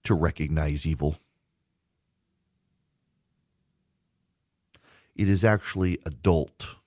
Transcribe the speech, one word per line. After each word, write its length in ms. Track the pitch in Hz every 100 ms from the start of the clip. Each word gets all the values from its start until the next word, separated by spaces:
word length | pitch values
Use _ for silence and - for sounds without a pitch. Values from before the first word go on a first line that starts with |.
to 100 | -
recognize 720 | 90 80 - 76 78 76 73 80
evil. 320 | 78 71 76 _ _ _ _ _ _ _ _ _ _ _ _ _ _ _ _ _ _ _ _ _ _ _ _ _ _ _ _ _ _ _ _ _ _ _ - _ _ _ -
It 120 | 98
is 160 | 98
actually 540 | 110 107 - 95 92 87 -
adult 720 | 76 98 82 - _ - -